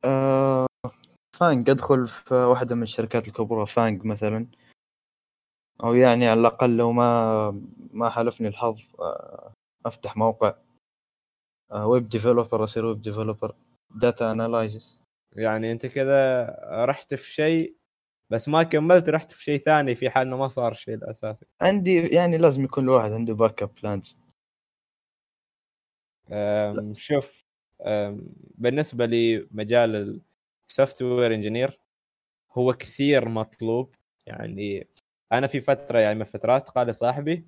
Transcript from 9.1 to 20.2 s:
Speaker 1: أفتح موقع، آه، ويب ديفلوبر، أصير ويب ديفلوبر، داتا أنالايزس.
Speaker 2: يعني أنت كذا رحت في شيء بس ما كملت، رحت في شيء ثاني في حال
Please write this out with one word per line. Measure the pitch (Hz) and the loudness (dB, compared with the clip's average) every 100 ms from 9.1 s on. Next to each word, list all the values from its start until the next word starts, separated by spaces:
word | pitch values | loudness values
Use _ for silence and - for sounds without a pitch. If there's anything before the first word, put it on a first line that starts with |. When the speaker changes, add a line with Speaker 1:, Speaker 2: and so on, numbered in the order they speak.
| - - - - _ _ _ 117 | -8 -12 -20 -20 _ _ _ -12
Speaker 1:
أفتح | - - - | -10 -12 -2
موقع، | 110 113 107 - _ _ _ _ _ _ _ _ _ _ _ | 0 2 -2 -2 _ _ _ _ _ _ _ _ _ _ _
آه، | 107 107 | -6 2
ويب | 123 113 | 2 2
ديفلوبر، | 113 110 120 113 113 | -2 2 2 2 -2
أصير | 107 113 113 | -2 -4 -4
ويب | 107 | -6
ديفلوبر، | 110 104 110 107 107 - _ _ _ 107 | -8 -6 -6 -6 -8 -10 _ _ _ -2
داتا | 120 117 117 | -2 0 -4
أنالايزس. | 110 117 117 110 107 - - _ _ _ - | -2 -2 -2 -2 -8 -18 -20 _ _ _ -4
Speaker 2:
يعني | 110 110 110 | -2 -2 -4
أنت | 117 127 | -6 -6
كذا | 131 135 139 131 127 117 - - 90 123 | -4 2 4 4 0 -4 -8 -10 -2 -2
رحت | 139 - | -2 -6
في | 139 - | -10 -10
شيء | - 151 165 160 - _ _ _ _ _ | -2 0 0 -2 -10 _ _ _ _ _
بس | 113 131 | -6 0
ما | 156 | 2
كملت، | 165 160 156 180 160 | 2 2 6 6 6
رحت | 156 - | -2 -4
في | - | -14
شيء | - 147 | -4 -2
ثاني | 156 156 139 120 | 2 2 2 -2
في | 127 | 0
حال | 131 | 0